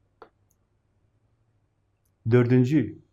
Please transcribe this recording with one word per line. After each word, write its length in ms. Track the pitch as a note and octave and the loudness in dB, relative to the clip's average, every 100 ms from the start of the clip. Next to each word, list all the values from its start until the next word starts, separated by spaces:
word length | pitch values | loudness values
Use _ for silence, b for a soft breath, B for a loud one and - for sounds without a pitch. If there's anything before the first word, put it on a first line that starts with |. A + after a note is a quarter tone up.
| _ _ - _ _ _ _ _ _ _ _ _ _ _ _ _ _ _ _ _ _ _ A2+ | _ _ -20 _ _ _ _ _ _ _ _ _ _ _ _ _ _ _ _ _ _ _ 0
dördüncü 720 | B2 A#2+ B2+ B2+ D3+ G2+ - _ | 0 2 0 0 -2 -4 -10 _